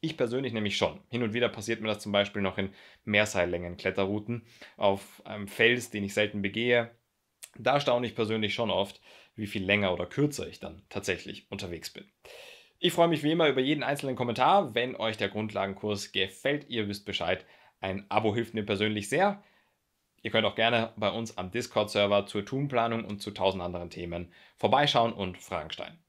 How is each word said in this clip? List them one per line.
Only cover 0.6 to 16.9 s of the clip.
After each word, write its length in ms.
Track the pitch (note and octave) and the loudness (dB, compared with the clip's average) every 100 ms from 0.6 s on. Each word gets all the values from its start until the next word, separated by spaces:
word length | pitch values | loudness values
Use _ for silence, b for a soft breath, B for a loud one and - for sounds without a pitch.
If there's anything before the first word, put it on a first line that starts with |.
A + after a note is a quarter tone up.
| G#2 G2 | -2 2
schon. 240 | E2+ D2+ _ | 0 0 _
Hin 140 | A#2+ | -4
und 120 | A#2 | -2
wieder 140 | A#2 A#2+ | 2 0
passiert 320 | - G#2 A2 | 0 -6 -4
mir 80 | G#2+ | -2
das 120 | G#2 | -4
zum 120 | G#2 | 2
Beispiel 300 | G2+ G2+ G#2 | 2 2 0
noch 160 | F#2+ F#2 | -2 0
in 120 | F#2+ B B B | -4 B B B
Mehrseillängen-Kletterrouten 1400 | - G#2 G#2+ G2 F2 F2 F2 F2 F#2+ F#2 F#2+ G#2 G#2 A#2 B B B B | 2 2 4 2 0 0 -6 -4 -4 0 0 -2 -4 -8 B B B B
auf 480 | G2+ G2 - - | 2 2 -4 -20
einem 240 | - G#2+ G2 | -14 -12 -10
Fels, 420 | - A#2 B2 A#2+ | 4 4 4 -2
den 140 | G#2 | -6
ich 100 | G2 | -4
selten 280 | G#2 G#2 G#2 | 0 0 0
begehe. 480 | G2 G2 A#2+ A#2+ A2+ _ _ _ _ _ - - | -4 -2 2 2 2 _ _ _ _ _ -20 -4
Da 240 | A#2 C#3 | 2 2
staune 260 | C#3 B2 A#2+ | 2 2 0
ich 80 | |
persönlich 400 | A2 A2 A2 G#2+ | -2 -2 0 -2
schon 160 | - A2+ | 0 0
oft, 300 | F#2 G2 - B B B - | 0 -2 -6 B B B -10
wie 100 | G2+ | -6
viel 180 | G#2+ | -4
länger 280 | F#2+ G#2 G2 | 2 4 4
oder 140 | F2 F2+ | 0 -4
kürzer 400 | - D3 - E2 | 0 0 0 -10
ich 120 | - | -10
dann 220 | - - _ | -14 -14 _
tatsächlich 640 | G#2 G2+ F2 - - _ | -8 -4 -4 -6 -14 _
unterwegs 400 | G2 F#2+ E2+ - | -10 -8 -10 -12
bin. 200 | - - _ B B B B B B | -16 -20 _ B B B B B B
Ich 140 | F3+ | 0
freue 160 | E3+ E3+ | 4 4
mich 140 | D#3+ | 4
wie 100 | D3 | 2
immer 160 | E3 D#3 | 4 4
über 120 | C3 | 4
jeden 220 | C3 D#3 | 2 0
einzelnen 340 | B2 C#3+ C#3 B2 | 0 -2 -2 -2
Kommentar. 580 | A#2+ A#2 C3 G3 D#3 | -2 4 6 6 4
Wenn 220 | A2+ B2+ - | -2 -2 -2
euch 200 | A2 G#2+ | -4 0
der 120 | G2 | -2
Grundlagenkurs 840 | G#2 G#2+ G#2 G2 F#2+ G#2+ G2+ - | -2 -4 -2 -4 -2 -4 -4 -2
gefällt, 560 | G2 F#2+ - C3+ D3 D3 | -2 -2 -2 -2 -2 -2
ihr 200 | A#2+ | -4
wisst 180 | G2+ | -2